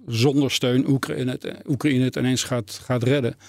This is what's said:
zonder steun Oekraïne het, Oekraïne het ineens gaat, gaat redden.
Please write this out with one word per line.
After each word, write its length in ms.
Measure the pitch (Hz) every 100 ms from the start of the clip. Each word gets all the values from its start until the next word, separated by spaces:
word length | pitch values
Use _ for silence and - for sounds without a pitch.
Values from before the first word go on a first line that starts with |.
| -
zonder 440 | 113 139 139 131
steun 380 | - 127 127 135
Oekraïne 420 | 135 - - 127
het, 240 | - - - -
Oekraïne 380 | 139 151 127
het 120 | 127 131
ineens 280 | 127 127
gaat, 360 | - 123 101 -
gaat 180 | - 123
redden. 340 | 120 143 117 -